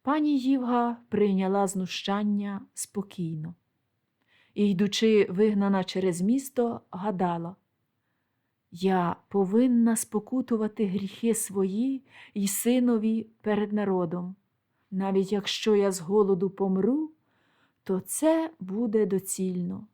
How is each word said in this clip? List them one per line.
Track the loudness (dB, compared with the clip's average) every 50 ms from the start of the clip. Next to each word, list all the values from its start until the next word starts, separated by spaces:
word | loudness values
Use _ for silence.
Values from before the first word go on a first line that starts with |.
Пані | _ 0 0 2 2 2 2
Євга | 2 2 2 0 2 2 0 2 2 2 0 -4 -8 _ _
прийняла | 2 2 4 4 4 2 2 2 2 2 0
знущання | 0 0 -4 -4 -4 -6 -8 -4 -2 -2 0 0 0 0 -2 -2 -4 -8 -10 -12 _ _
спокійно. | -12 -12 _ _ -8 -8 -8 -8 -8 -6 -6 -6 -8 -8 -10 -12 _ _ _ _ _ _ _ _ _ _ _ _ _ _ _ _ _ _ _ _
І, | 0 0 2
йдучи | 2 2 0 0 2 2 4 4 6 4 4 2
вигнана | 2 2 2 2 2 2 2 2 2 0 0
через | -2 -2 0 0 0 0 0
місто, | 0 0 0 0 -2 -4 _ -2 -2 -2 -2 -8 _ _
гадала: | -12 -6 -6 -6 -2 -2 -2 -2 -2 -4 -6 -10 -12 _ _ _ _ _ _ _ _ _ _ _ _ _ _ _ _ _ _ _ _ _ _ _
«Я | -10 -2 0 2 2 2 0 0 -2 -6 _
повинна | _ 0 0 0 2 2 2 4 4 4 4 4 4 2
спокутувати | 0 -4 _ -4 -6 -4 -4 -6 -6 -2 -2 -2 -2 -2 -4 -2 -2 -2
гріхи | -2 -2 -4 -4 -6 -8 -2 -2 0 0
свої | 0 -4 -4 -2 -2 -2 0 0 -2 -2 -2 -2 -4 _ _ -20 -20 -20 -10 _
й | -2 -2
синові | -2 -2 0 0 2 2 4 4 4 2 2 2 0 0 -2 -4 -8 _ _
перед | -2 0 0 0 0 0 0
народом. | -2 0 0 0 0 0 -2 -4 -6 -6 -8 -10 _ _ _ _ _ _ _ _ _ _ _
Навіть | -4 -2 -2 2 2 0 0 2
якщо | -2 -2 -2 -4 -6 -2 2 2 4
я | 4 4 2
з | 0 -2
голоду | -4 0 2 4 4 4 2 2 0 -4
помру, | -2 -2 -2 0 2 2 2 2 2 0 -2 -6 -10 _ _ _ _ _ _ _ _ _ _ _ _ _ _
то | -4 -4 -4
це | -4 -6 -6 0 2 2 2 2 0 -4 -8 _
буде | -10 -6 -4 -2 -2 0 2 0 2
доцільно». | 2 0 -2 -2 -4 -6 -4 -4 -2 -2 -4 -4 -6 -6 -10 -12 _